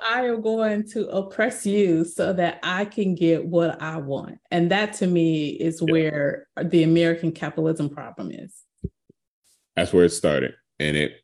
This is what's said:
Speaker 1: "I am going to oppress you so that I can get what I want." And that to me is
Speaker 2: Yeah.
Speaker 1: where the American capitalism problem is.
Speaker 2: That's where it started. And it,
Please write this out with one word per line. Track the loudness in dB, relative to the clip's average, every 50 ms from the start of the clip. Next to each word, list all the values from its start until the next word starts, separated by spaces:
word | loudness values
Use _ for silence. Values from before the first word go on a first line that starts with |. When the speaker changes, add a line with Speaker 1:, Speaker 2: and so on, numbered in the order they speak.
| -2
Speaker 1:
"I | -2 0 0 0
am | 0 -2 -2
going | -2 -2 0 0 0 0 0 -2 -4 -4
to | -4 -6 -4 -2
oppress | -2 -4 -4 -2 -2 0 0 0 -2 -2 -2
you | 0 2 4 4 4 4 2 2
so | 0 -2 -2 -2 0 0
that | 0 0 0 -2 -4
I | -4 -4 -2 -2 -4
can | -4 -4 -2 -2 0 0
get | 2 2 4 4 2 0
what | 0 0 2 2 0 -2 -6
I | -8 -8 -8
want." | -8 -6 -6 -6 -8 -8 -12 -16 -20 _ _
And | 0 0 2 2
that | 2 0 0 -2 -2
to | -2 0
me | 2 2 2 2 2 2 0 -2 -4
is | -4 -4 -4 -4 -2 -2
Speaker 2:
Yeah. | 0 2
Speaker 1:
where | 2 2 2 0 -2 -2 -2 -2 -4 -6 -10 _ _ -6 -2
the | 2 4 4 4
American | 6 4 4 4 2 0 0 -2 -4
capitalism | -4 -4 -8 -6 -4 -2 -2 0 0 -2 -4 -6
problem | -6 -10 -14 -14 -12 -12 -12 -10
is. | -12 -12 -16 -18 -20 -20 _ _ _ _ -12 -12 -12 _ _ _ _ _ _ _ _ _ _ _ _ _ _ _ _
Speaker 2:
That's | -2 0 4 6
where | 6 6
it | 6
started. | 4 2 0 0 0 0 -2 -4 -6 _ _ _ _ -4
And | -2 0 0
it, | 0 -2 -2 -4 -10